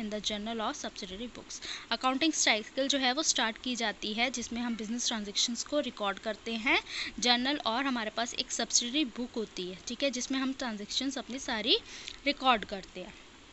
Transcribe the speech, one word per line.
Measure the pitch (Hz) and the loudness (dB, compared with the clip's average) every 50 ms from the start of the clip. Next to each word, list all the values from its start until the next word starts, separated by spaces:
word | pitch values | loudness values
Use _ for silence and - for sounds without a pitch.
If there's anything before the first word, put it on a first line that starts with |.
in | 226 208 208 | -2 -2 -4
the | 214 196 | -4 -2
journal | - 214 208 208 226 233 226 | -2 -4 -4 -4 -4 -2 -2
or | 214 240 294 - - | -2 -2 -2 -4 -6
subsidiary | 220 - - 220 185 185 196 240 233 - | -8 -8 -8 -10 -8 -8 -8 -8 -8 -10
books। | - - - - - - - - - - - | -12 -12 -12 -12 -10 -8 -8 -10 -8 -4 -4
Accounting | 233 226 - 262 262 269 311 330 | -2 2 2 2 4 4 4 4
cycle | 302 - - 294 240 214 214 - - 262 269 269 | 4 4 4 4 4 4 2 -2 -2 0 2 2
जो | 277 277 | 4 4
है | 269 254 | 4 4
वो | 254 294 | 4 4
start | 320 - - - 247 220 220 - | 2 2 2 4 2 0 0 -2
की | - 254 247 | -2 -2 -2
जाती | 214 233 214 196 - - 208 214 | 0 0 -2 -2 -2 -4 -2 0
है | 220 233 269 | 2 0 0
जिसमें | 240 240 226 - 233 233 | 0 -2 -4 -4 -4 -2
हम | 240 240 233 | -2 -2 -2
business | 214 226 202 233 247 233 | -2 -4 -4 -2 -2 0
transactions | - 247 220 202 202 202 - - - 233 226 | 0 0 -2 -4 -2 0 0 2 2 0 -2
को | - - 294 294 | -2 0 0 0
record | 277 247 - - 208 196 190 - | 0 0 -2 -2 -2 -2 -2 -2
करते | - 220 214 - - 226 226 | -4 -4 -4 -4 -4 -6 -4
हैं | 226 214 269 311 415 415 - - - - 285 - - | 0 2 4 4 2 2 0 -6 -6 -6 -6 -4 2
Journal | 202 240 240 240 247 269 294 | 4 6 6 6 4 2 0
और | 285 - - 220 247 277 | 0 0 0 0 2 2
हमारे | 269 254 240 214 214 | 2 2 0 0 -2
पास | - - 233 247 - | -2 -2 -2 -2 -2
एक | - 254 - | -4 -4 -4
subsidiary | - - 233 220 - - 240 240 240 302 311 | -2 -2 0 2 2 2 2 2 2 2 2
बुक | 233 - - 247 240 - | 2 0 -4 -6 -4 -4
होती | 247 214 190 - - | -4 -4 -4 -4 -4
है, | 180 175 185 175 - - | -4 -4 -6 -8 -8 -6
ठीक | 240 - | -2 0
है, | 285 277 | 0 2
जिसमें | 226 247 247 - 269 269 | 2 0 -2 -2 0 0
हम | 269 262 | 0 0
transactions | 269 - 277 240 220 196 208 - - - - 277 269 269 | -2 -2 -4 -4 -4 -6 -6 -4 -2 -2 0 0 -2 -4
अपनी | - - 233 277 | -4 -6 -6 -6
सारी | - - 247 214 208 247 381 453 - - - - - - - - - | -4 -2 -2 0 4 4 4 4 2 -2 -12 -12 -12 -12 -12 -2 0
record | 277 285 - 262 262 247 214 185 | 0 2 4 6 6 6 6 4
करते | - 208 190 180 - - 185 | -2 -6 -8 -8 -8 -10 -10
हैं, | 180 - - - - - - - - - | -10 -10 -12 -16 -18 -20 -20 -20 -20 -20